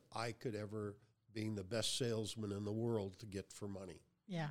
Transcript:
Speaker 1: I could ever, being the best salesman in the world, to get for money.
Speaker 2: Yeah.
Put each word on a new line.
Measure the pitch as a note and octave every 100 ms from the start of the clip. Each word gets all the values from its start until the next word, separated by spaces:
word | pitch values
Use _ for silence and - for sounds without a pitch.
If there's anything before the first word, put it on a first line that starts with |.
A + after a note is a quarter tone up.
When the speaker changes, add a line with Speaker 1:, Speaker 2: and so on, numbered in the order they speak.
| -
Speaker 1:
I | A2 A#2
could | A2 C3 G#2
ever, | G#2 G#2+ G#2 G2+ - _ -
being | A2 G#2+
the | G#2
best | F#2 A2+ G#2 -
salesman | A#2+ A2 G#2 A2+ G#2+
in | G2
the | G#2
world, | A2 A#2 A2+ G2 F#2
to | G#2+
get | G2 F#2
for | - G#2
money. | G2 F#2+ D#2 - _ -
Speaker 2:
Yeah. | F3 D3